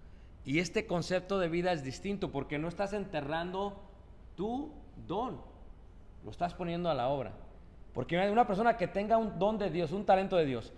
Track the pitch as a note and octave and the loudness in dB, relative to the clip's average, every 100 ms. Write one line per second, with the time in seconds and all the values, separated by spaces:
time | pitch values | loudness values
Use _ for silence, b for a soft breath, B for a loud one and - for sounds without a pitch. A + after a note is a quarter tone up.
0 | b b b b - D3 F3 G#3+ G#3+ F3 | b b b b 0 0 2 0 0 0
1 | D#3+ F3+ F#3 G3 E3+ E3+ F3 E3+ C3+ - | 2 0 2 0 2 2 2 0 -2 -6
2 | G3 G3+ E3 C3+ B2+ D3 E3 E3+ G3 G3+ | -4 -2 -2 -2 -2 -2 -4 -2 -2 -2
3 | F#3+ D3+ C#3 D#3+ F3 F#3 G3+ G3 - - | -2 -4 -2 -2 -2 -2 -4 -6 -16 -18
4 | - - - - G#3 B3+ D4+ - - - | -18 -18 -16 -4 -2 -2 -4 -10 -16 -14
5 | A2 F#3 A#3+ C3+ - - - - - - | -6 -4 -2 -6 -12 -16 -16 -16 -18 -18
6 | - - - G#2+ F3 - F3 E3+ F3 C#3 | -18 -14 -10 -2 -2 0 -2 0 2 2
7 | B2 C#3+ G#2+ - - - - - - - | 2 2 -2 -6 -14 -16 -18 -16 -10 -4
8 | C3 E3+ G3+ G#3+ A3+ F#3+ A#3 A3+ F3 G3 | 0 2 4 6 6 6 4 4 2 0
9 | G#3+ A3+ A3 E3 G3 A3 G3+ D#3+ E3 F#3+ | 4 4 4 2 2 2 0 0 0 0
10 | G#3 F#3+ G3 F3+ D3+ A#2+ - | 6 6 6 4 4 2 -4